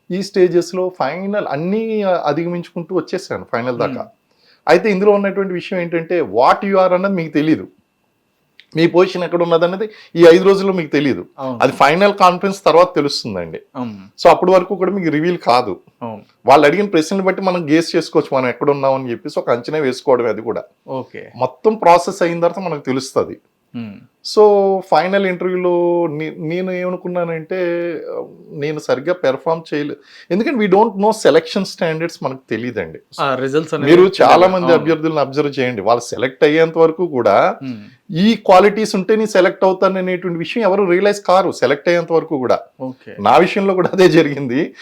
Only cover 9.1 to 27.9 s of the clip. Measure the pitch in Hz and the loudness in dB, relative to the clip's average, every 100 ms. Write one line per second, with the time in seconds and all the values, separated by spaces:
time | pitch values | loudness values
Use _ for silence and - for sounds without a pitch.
9.1 | 185 170 170 170 165 175 190 214 - - | -2 -4 -2 0 2 0 -2 -10 -12 -10
10.1 | 170 170 175 185 196 196 185 151 147 147 | 6 8 8 6 2 0 -4 -2 -2 0
11.1 | 92 - - 131 120 131 131 139 170 202 | -4 -8 -12 -10 0 0 4 2 4 2
12.1 | 202 185 175 196 190 170 160 180 165 143 | 4 2 2 -4 0 2 4 4 2 -2
13.1 | - 123 92 85 80 _ - 233 202 196 | -4 -8 -8 -10 -12 _ -12 -12 -14 -20
14.1 | - - - - - 175 190 185 196 165 | 0 2 4 4 2 0 -4 -2 -2 -2
15.1 | 147 170 175 - 120 117 87 _ _ 117 | -2 -2 -2 0 0 0 -10 _ _ -14
16.1 | 107 _ _ - 147 147 175 202 240 226 | -14 _ _ 4 6 6 2 0 0 0
17.1 | 196 190 185 190 180 151 156 165 170 165 | -2 -2 -2 -2 -4 0 0 0 -4 0
18.1 | 160 147 135 127 117 143 139 135 135 131 | -2 0 -2 -2 -2 -2 0 0 -2 -4
19.1 | 113 151 143 127 120 120 151 135 123 - | -8 -8 -6 -2 -4 -2 -4 -4 -4 0
20.1 | 123 117 104 113 95 - _ - 131 - | 0 0 -4 -6 -8 -10 _ -14 -14 -12
21.1 | - - - 127 - 220 220 175 175 - | -18 -18 -6 -6 0 -2 2 4 4 2
22.1 | 190 170 170 170 170 180 147 135 131 - | -2 -2 0 -2 -2 -6 -6 -4 -4 -2
23.1 | 131 101 110 _ _ _ 120 110 98 - | -4 -4 -10 _ _ _ -14 -14 -16 -20
24.1 | _ - 220 214 202 196 190 - 156 180 | _ -4 4 4 4 2 -2 0 0 2
25.1 | 202 190 180 180 185 180 175 175 175 170 | 0 -2 -4 -4 -2 0 0 0 0 -2
26.1 | 147 156 160 156 175 185 180 180 180 180 | -4 -8 -8 -6 -6 -6 -6 -6 -6 -6
27.1 | 175 170 165 156 185 175 170 175 | -4 -4 -6 -8 -6 -4 -4 -6